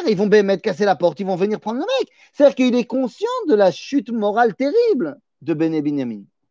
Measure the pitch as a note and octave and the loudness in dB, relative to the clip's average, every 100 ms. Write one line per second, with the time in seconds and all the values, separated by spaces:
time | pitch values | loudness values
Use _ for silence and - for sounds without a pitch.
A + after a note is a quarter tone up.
0 | E4+ F#3 G#3 G#3 G3 F#3+ A3 E3 G3+ F3+ | -2 0 2 4 4 0 -2 -2 -2 2
1 | E3+ D3+ F#3+ F3+ G#3 G3+ G#3 A#3+ G#4 C5 | 0 -2 -6 -2 -2 -4 -6 -6 -4 -4
2 | - _ _ - C#4 C#4 B3+ A#3+ A#3+ B3+ | -4 _ _ 4 4 4 2 2 0 -2
3 | B3 - A4+ B4+ F4 G#3 F#3+ - - C#4 | -4 -4 -6 -4 0 4 4 0 -4 -4
4 | A3 A3+ G#3 G#3 A#3+ - C4+ A4 A#4 D4 | -2 -4 -2 2 0 0 0 2 2 0
5 | D#3 - _ _ C3 D#3 E3 D#3 D3 C#3+ | -2 -8 _ _ -6 -2 0 0 -2 -2
6 | A#2+ G#2+ G2 _ _ | -4 -8 -14 _ _